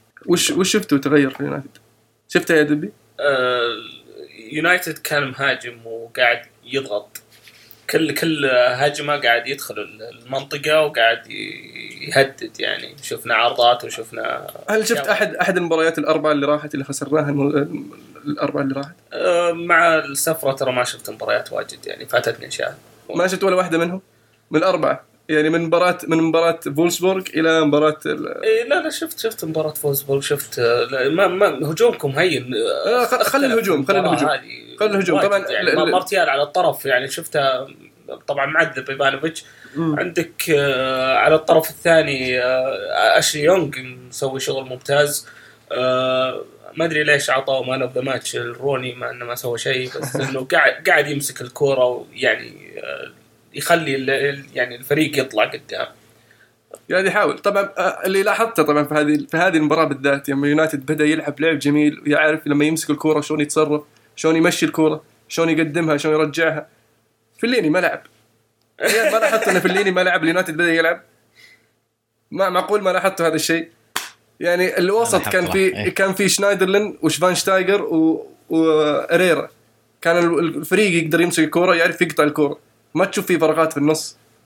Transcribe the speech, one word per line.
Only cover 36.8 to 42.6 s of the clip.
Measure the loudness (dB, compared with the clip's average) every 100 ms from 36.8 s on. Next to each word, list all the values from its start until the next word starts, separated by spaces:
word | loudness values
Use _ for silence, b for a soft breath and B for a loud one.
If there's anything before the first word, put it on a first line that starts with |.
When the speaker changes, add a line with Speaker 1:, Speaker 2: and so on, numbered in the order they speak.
| 0
Speaker 2:
يعني | 0 0
شفته | -8 -4 0 0 0 -6 -14 -20 _ -16 -10 -6
طبعًا | -2 0
معذب | 2 0 -2 -6
إيفانوفيتش. | 0 0 0 -4 -6 B B B -4
Speaker 1:
مم. | -2 0
Speaker 2:
عندك، | -2 -4 -6 -6 0
آه، | 2 2 0 -2 0 2 2
على | 4
الطرف | 4 4 2 2
الثاني، | -2 4 4 4 0 -2 0
آه، | 0 0